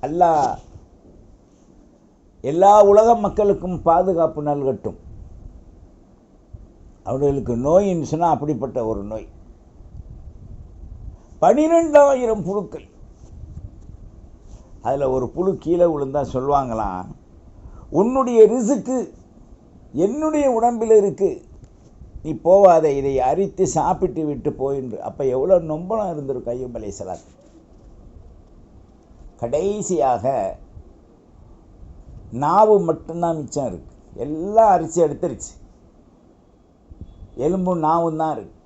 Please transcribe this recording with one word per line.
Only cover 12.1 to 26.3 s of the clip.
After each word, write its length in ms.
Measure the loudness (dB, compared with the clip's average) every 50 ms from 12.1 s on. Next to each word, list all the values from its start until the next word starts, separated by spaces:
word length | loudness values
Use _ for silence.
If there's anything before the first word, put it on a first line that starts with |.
| 4 0 0 -2 -2 -2
புழுக்கள். 460 | -4 -4 -4 -6 -6 -8 -14 -18 -18 -20 _ -20 -20 -20 -20 -20 -20 -20 -20 -20 -18 -18 -18 -18 -18 -18 -20 -20 -20 -20 -20 -20 -20 -20 -20 -20 -20 -20 -20 -20 _ -20 -20 -20 -20 -20 -20 -10
அதுல 300 | -6 -4 -4 -2 -2 -2
ஒரு 180 | -2 -2 -4 -4
புழு 260 | -4 -2 -2 -2 -2
கீழே 300 | -4 -4 -4 0 2 2
விழுந்தா 420 | 2 2 -2 -6 -4 -4 -4 -4 -4
சொல்லுவாங்களாம், 760 | -4 -6 -2 0 0 0 0 0 -4 -4 -4 -4 -6 -8 -10 -12 -16 -20 -20 _ -20 -20 -20 -20 -20 -20 -20 -20 -20 -20 -18 -4
"உன்னுடைய 560 | 0 0 0 2 2 0 0 2 6 8 8
ரிசுக்கு 640 | 8 6 2 0 0 0 -2 -2 -4 -4 -4 -4 -6 -12 -20 -20 -20 -20 -20 -20 -20 -20 _ _ -20 -20 -20 -20 -12
என்னுடைய 580 | -4 -2 -2 -2 -2 -2 -4 -2 0 0 0 0
உடம்பில் 400 | 0 2 0 0 0 -2 2 4
இருக்கு, 540 | 4 6 4 4 -2 -2 -2 -2 -2 -4 -14 -20 -20 -20 -20 -20 _ -20 -20 -20 -20 -20 -20 -20 -20 -14
நீ 100 | -10 -10
போவாதே, 640 | -10 -4 2 4 6 8 8 8 8 6 4 2 0
இதை 240 | 0 -2 -2 -2 0
அரித்து 460 | 0 0 0 -2 -2 -4 -2 -2 -2
சாப்பிட்டு 580 | -2 0 -2 -2 -2 -2 -2 -2 -4 -4 -4 -6
விட்டு 280 | -6 -6 -4 -6 -8
போ" 220 | -6 -4 -6 -4 -4
என்று. 280 | -6 -8 -10 -12 -10
அப்ப 240 | -12 -12 -8 -4 -4
எவ்வளவு 480 | -2 -2 -2 2 4 2 2 2 -2 -8
நொம்பலம் 380 | -8 -6 -6 -6 -4 -4 -6
இருந்திருக்கும் 420 | -6 -8 -8 -8